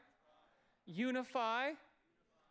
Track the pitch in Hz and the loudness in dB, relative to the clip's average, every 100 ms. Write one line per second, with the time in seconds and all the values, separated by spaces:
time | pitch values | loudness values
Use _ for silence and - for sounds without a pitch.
0 | - _ _ - - _ _ _ - 170 | -12 _ _ -20 -20 _ _ _ -8 -2
1 | 247 254 254 262 226 233 277 311 - _ | 0 0 0 0 2 2 0 -4 -12 _
2 | _ _ _ _ _ | _ _ _ _ _